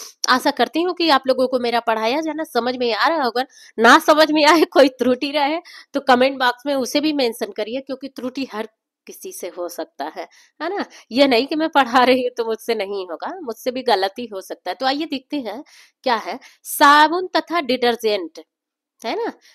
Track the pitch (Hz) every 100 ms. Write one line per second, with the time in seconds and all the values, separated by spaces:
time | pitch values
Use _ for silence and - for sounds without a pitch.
0 | - - - 247 294 269 233 311 359 349
1 | 330 269 262 254 254 247 240 233 226 220
2 | 220 285 320 302 311 240 240 254 240 208
3 | 254 330 247 240 - _ - - 233 302
4 | 330 302 311 302 294 330 339 339 269 -
5 | 247 254 285 294 285 330 - - - 277
6 | 277 247 269 262 247 - 285 277 226 294
7 | 311 285 240 220 202 208 214 262 269 262
8 | 269 - 247 262 262 208 226 _ _ _
9 | - 190 190 - 180 175 175 170 160 -
10 | 147 180 170 _ _ - 320 392 - -
11 | - 233 277 233 277 311 320 294 262 254
12 | 247 254 247 240 226 220 - 220 196 202
13 | 185 156 208 370 294 185 254 247 240 196
14 | 190 214 233 196 - - 180 190 262 285
15 | 320 262 - 294 220 226 320 - _ _
16 | 254 220 185 247 - _ - - 294 294
17 | 302 349 370 330 311 339 247 254 240 226
18 | 220 202 165 165 - _ _ _ _ _
19 | 226 370 440 - _